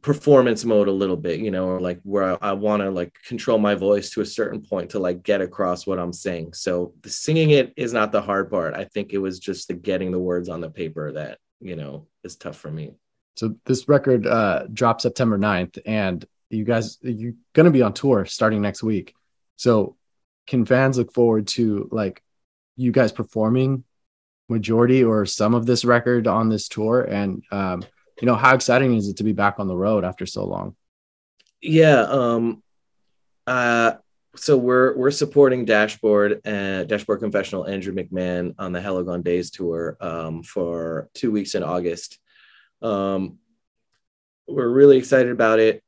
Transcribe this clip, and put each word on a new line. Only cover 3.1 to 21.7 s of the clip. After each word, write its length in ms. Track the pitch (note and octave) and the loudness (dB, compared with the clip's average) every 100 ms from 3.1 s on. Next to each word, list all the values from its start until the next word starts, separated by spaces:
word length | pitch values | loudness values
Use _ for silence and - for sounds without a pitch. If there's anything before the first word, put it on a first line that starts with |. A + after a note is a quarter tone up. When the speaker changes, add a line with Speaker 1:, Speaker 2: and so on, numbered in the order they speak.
| _ - | _ -12
Speaker 1:
control 320 | A#2+ - A2+ | -8 0 2
my 160 | G#2 | 2
voice 360 | G2+ F#2+ G#2 G2 | 0 2 0 0
to 100 | - | -6
a 60 | G2+ | -6
certain 360 | - A2 G#2+ | -4 -6 -6
point 280 | G#2+ G2 F2+ | -8 -8 -6
to, 100 | G#2+ | -4
like, 240 | F#2 F2+ | -4 -4
get 160 | - G2+ | -2 -2
across 460 | F2+ - F#2 F2+ - | -2 -4 -2 -2 -4
what 120 | F#2 | -4
I'm 140 | F2 | -6
saying. 400 | F2 G2 E2+ D#2+ | -6 -6 -6 -10
So 400 | - - F2+ F2 _ | -8 -4 -4 -6 _
the 80 | - | -12
singing 400 | - - D#3+ D#3 | -8 -2 2 4
it 220 | D3 B2+ - | 4 2 -4
is 160 | A#2+ | -4
not 200 | A#2 G#2+ | -2 0
the 100 | G#2+ | 0
hard 260 | G2 G2 E2 | 0 -2 -2
part. 260 | F#2+ D#2+ | -2 -4
I 100 | - | -6
think 280 | F#2+ G#2 G2+ | -8 -8 -6
it 60 | G2+ | -4
was 220 | F#2+ F#2 | -4 -6
just 260 | - F#2 - | -8 -10 -8
the 80 | |
getting 380 | F2+ E2+ F#2 F#2 | -8 -4 -4 -2
the 60 | F2+ | -4
words 280 | F#2 F2 F2 | -2 -4 -4
on 120 | E2+ | -8
the 100 | D#2+ | -10
paper 420 | D#2 E2 D#2 D2+ | -10 -10 -8 -10
that, 260 | C#2+ D2+ - _ _ | -8 -12 -14 _ _
you 140 | F#2 | -14
know, 320 | E2+ D2 D2 - _ | -12 -12 -14 -18 _
is 140 | F2+ - | -18 -14
tough 200 | - D2+ | -14 -14
for 140 | D2+ | -12
me. 240 | D#2 D2+ - _ _ _ | -12 -12 -16 _ _ _
Speaker 2:
So 220 | - A2+ G#2+ | -8 -6 -6
this 240 | - C3 - | -2 -2 2
record, 380 | C#3+ C#3 B2+ A#2 | 2 4 0 2
uh, 400 | A#2 G#2 D#2 - | 0 2 0 -4
drops 300 | G#2+ A#2+ A#2+ | 0 0 2
September 340 | B2 - B2 G2+ | -2 0 0 2
ninth, 420 | G#2 F#2 F2+ - | 0 0 -4 -8
and 400 | - A2 G2 F2+ - _ _ | -6 -2 -2 -4 -10 _ _
you 160 | A2 | -6
guys, 340 | G#2+ A2+ G#2+ - | -2 -2 -2 -10
you're 320 | B2+ A2 A#2 A#2 _ | -10 -8 -8 -12 _
gonna 180 | - E3+ | 4 6
be 100 | C#3 | 6
on 100 | A2+ | 2
tour 320 | - C#3 A2+ | 0 0 0
starting 380 | F#2+ - A2 G#2+ | 0 0 0 0
next 220 | G2+ F#2+ | -2 -4
week. 280 | A2 G#2 F2 _ _ _ _ _ | -4 -4 -6 _ _ _ _ _
So 400 | B2+ A2+ F#2+ - _ _ _ _ - | 2 2 0 -8 _ _ _ _ -4
can 180 | C3 A2 | -2 2
fans 320 | B2+ C3+ B2+ | 2 2 0
look 140 | A#2 | -2
forward 340 | - A#2+ A2 G2+ | 2 2 2 -2
to, 400 | - A#2 | -2 0